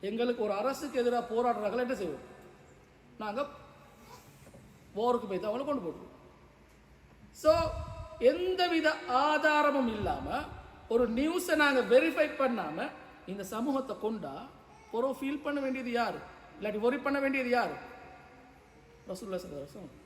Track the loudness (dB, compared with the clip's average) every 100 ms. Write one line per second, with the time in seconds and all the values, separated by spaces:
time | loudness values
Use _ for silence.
0 | -6 -2 0 0 0 0 -2 -4 -4 0
1 | 2 0 -2 0 0 0 -2 -2 -2 -2
2 | -4 -6 -12 -20 -20 -20 -20 -20 -20 -20
3 | -20 -10 -6 -4 -4 -8 -20 -20 -20 -20
4 | -20 -20 -20 -20 -20 -20 -20 -20 -12 -2
5 | 2 2 0 -4 -2 -2 -2 -2 -4 -8
6 | -14 -20 -20 -20 -20 -20 -20 -20 -20 -20
7 | -20 -20 -20 0 4 6 4 -4 -8 -10
8 | -14 2 4 4 0 2 2 4 2 0
9 | 0 2 4 4 4 6 4 4 0 0
10 | -2 -2 -4 -6 -6 -12 -18 -20 0 2
11 | 2 2 0 0 0 4 6 4 6 6
12 | 6 2 0 2 0 0 -4 -4 -6 -8
13 | -18 -18 -12 -10 -8 -4 -2 -2 -2 -4
14 | -4 -4 -6 -10 -14 -18 -20 -20 -8 -2
15 | -2 -2 -4 -4 -4 -2 -2 -4 -2 0
16 | 0 -2 -12 -20 -20 -8 -4 0 2 2
17 | 0 2 2 0 2 2 2 -4 -12 -18
18 | -20 -20 -20 -20 -20 -20 -20 -20 -20 -20
19 | -12 -10 -6 -8 -6 -12 -12 -14 -16 -18